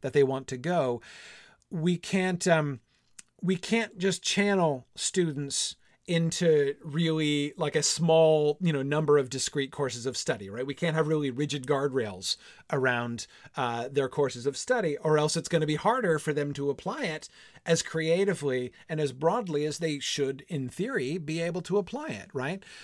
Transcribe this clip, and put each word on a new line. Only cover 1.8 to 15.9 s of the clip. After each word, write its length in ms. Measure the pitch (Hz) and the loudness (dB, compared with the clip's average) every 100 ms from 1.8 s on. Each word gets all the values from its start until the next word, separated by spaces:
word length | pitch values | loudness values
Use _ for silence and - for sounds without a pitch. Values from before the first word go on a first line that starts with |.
| 175 175 | 0 0
can't, 500 | - 190 185 175 180 | 0 0 0 0 4
um, 320 | 160 147 127 _ _ _ - - _ | 4 2 -4 _ _ _ -20 -20 _
we 160 | 180 185 | -2 -2
can't 420 | - 226 214 180 | 0 0 0 -2
just 240 | 190 170 | -2 -2
channel 640 | - 208 202 190 165 131 - - | -2 2 2 4 2 0 -8 -8
students 800 | - 185 165 139 139 - - - _ _ - | -2 0 0 -2 -4 -4 -4 -8 _ _ -2
into 640 | 170 165 - 170 151 139 143 | 0 0 2 4 6 4 -2
really, 680 | 151 151 165 160 151 147 143 - | -6 0 0 2 2 0 -2 -2
like, 180 | 147 | -2
a 80 | 151 | 0
small, 760 | - - 165 160 160 156 147 - | 0 2 4 8 8 6 4 2
you 120 | 175 | 0
know, 100 | 139 | 0
number 360 | 139 147 151 147 | 0 2 4 4
of 100 | 127 | 4
discrete 440 | 131 - 147 135 | -4 -4 -4 -4
courses 340 | - 135 117 127 | -4 -4 -4 -6
of 100 | 117 | -4
study, 320 | - 110 98 | -4 -4 -6
right? 160 | 113 | -8
We 80 | 135 | -8
can't 220 | 139 170 | -4 0
have 140 | 160 151 | 0 2
really 240 | 156 139 | 0 0
rigid 340 | 123 147 143 131 | -2 -4 -2 -2
guardrails 720 | 139 143 131 107 95 - - - - - | 0 0 0 -2 -4 -6 -6 -10 -20 -4
around, 560 | 139 131 120 120 117 - - - - | 0 2 2 -2 -6 -10 -18 -10 -4
uh, 320 | 123 117 123 | -2 -2 -2
their 180 | 139 131 | 0 0
courses 380 | 156 131 120 131 | 0 0 -2 -4
of 100 | 135 | -2
study, 400 | - 254 165 143 | 0 0 0 -2
or 200 | 160 151 | 2 4
else 180 | 151 165 | 2 0
it's 120 | - | -2
gonna 180 | 165 151 | 0 0
be 80 | |
harder 460 | 151 202 | 0 2